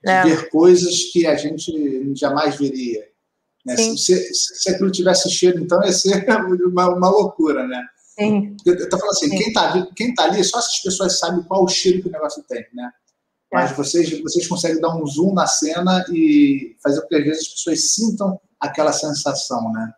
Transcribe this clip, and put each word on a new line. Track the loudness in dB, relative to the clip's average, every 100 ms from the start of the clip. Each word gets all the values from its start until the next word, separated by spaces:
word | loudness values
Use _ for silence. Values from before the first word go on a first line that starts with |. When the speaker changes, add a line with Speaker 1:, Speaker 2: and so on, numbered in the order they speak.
Speaker 1:
De | 2
Speaker 2:
É. | 4
Speaker 1:
ver | 4 2 0
coisas | 6 8 8 4 -2 -2
que | 0 2
a | 2
gente | -2 -6 -6 -4 -2 -2 -4
jamais | -2 -2 0 -2 0
veria, | -4 -2 -6 -6 -10 _ _ _ _ _ -6
né? | 0
Speaker 2:
Sim. | 0 0
Speaker 1:
Se, | 2 2 2
se, | -4 -4 -4
se | -4
aquilo | 0 0
tivesse | 2 2 2 0
cheiro, | 2 2 2
então, | 0 2
ia | 2
ser | 2 2 0 2
<laughs> | 0 2 0 0
uma, | 2 2
uma | 2 4
loucura, | 4 2 0 0 0 -4
né? | -8 -12 _ _ -4
Speaker 2:
Sim. | 0 0 -2 -2 0
Speaker 1:
Eu, | 0
eu | 0
tô | -2
falando | -2
assim, | -2 -2
Speaker 2:
Sim. | 0
Speaker 1:
quem | 0
tá | 0 0
vi-, | 0 -4 -4
quem | -4
tá | 0 0
ali, | 2
só | 0 0
essas | -4 -4
pessoas | -4 -2 -2 -2
sabem | -2 -4
qual | -2 0
o | 2
cheiro | 2 2 2
que | -2
o |
negócio | -6 -8 -8 -10
tem, | -12 -10
né? | -14 -14 _ _ _ _ _ _
Mas | -2 -2
Speaker 2:
É. |
Speaker 1:
vocês, | -4 -2 0 0 -2
vocês | -2 -4 -2
conseguem | -4 -2 0
dar | -2 -2
um | -4
zoom | 0 0
na | 2 0
cena | 0 -2 -2 0 0 0
e | 2 4 6 6 2 -4 -6
fazer | -2 -2
com | 0
que, | 0
às |
vezes, | 0 -2
as | -6
pessoas | -8 -4 -2 -2
sintam | 0 0 0 -4 -4 _ _
aquela | -6 0 0
sensação, | 0 -4 -4 -4 -4 -4 -4 -4
né? | -4 -8